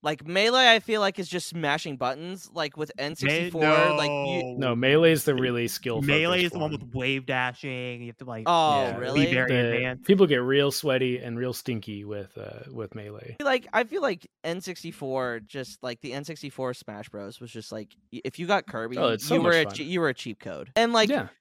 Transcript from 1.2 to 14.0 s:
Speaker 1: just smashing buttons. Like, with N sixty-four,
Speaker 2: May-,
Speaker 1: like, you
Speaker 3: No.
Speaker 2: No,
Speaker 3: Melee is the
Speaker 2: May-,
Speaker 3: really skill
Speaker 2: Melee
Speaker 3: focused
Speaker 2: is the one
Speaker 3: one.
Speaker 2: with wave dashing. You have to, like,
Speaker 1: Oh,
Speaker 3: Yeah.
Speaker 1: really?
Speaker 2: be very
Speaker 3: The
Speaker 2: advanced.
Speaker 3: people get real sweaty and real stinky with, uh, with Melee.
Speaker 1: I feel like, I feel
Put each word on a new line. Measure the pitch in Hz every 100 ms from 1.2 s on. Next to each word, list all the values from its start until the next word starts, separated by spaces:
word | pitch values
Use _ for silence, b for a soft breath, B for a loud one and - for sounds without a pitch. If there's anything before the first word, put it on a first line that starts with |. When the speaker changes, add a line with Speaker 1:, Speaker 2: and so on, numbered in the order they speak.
| 175
Speaker 1:
just | 180 -
smashing | 165 151 151 165 131
buttons. | 127 135 170 185 -
Like, | 165 156 143
with | 151 101
N | 143 -
sixty-four, | 135 160 175 170
Speaker 2:
May-, | 156 156 151 147
Speaker 1:
like, | 147
you | 143 139 135 127 127
Speaker 3:
No. | 131
Speaker 2:
No, | 117
Speaker 3:
Melee | 131 147 165
is | 156
the | -
Speaker 2:
May-, | 131
Speaker 3:
really | 127 120 117
skill | - 127 117
Speaker 2:
Melee | 139 147 165
Speaker 3:
focused | 180 175
Speaker 2:
is |
the | 175
one | 151
Speaker 3:
one. | 147
Speaker 2:
with | 127
wave | 123 131 135 127
dashing. | 131 127 123 143 127 123 120
You | 120
have | 113
to, | 127
like, | 113 110
Speaker 1:
Oh, | 170 156 143
Speaker 3:
Yeah. | 127 113
Speaker 1:
really? | 123 143 139
Speaker 2:
be |
very | 131 127
Speaker 3:
The | 127 120 120
Speaker 2:
advanced. | 127 127
Speaker 3:
people | - 190 185
get | 135
real | 123 139 143
sweaty | - 151 131 127 123
and | 123 117
real | 127
stinky | 120 - 113 101 104 101
with, | 104 98 -
uh, | 104 - 139
with | 123 104
Melee. | 110 104 107 -
Speaker 1:
I | 117
feel | 285
like, | 262 -
I | 220 233
feel | 339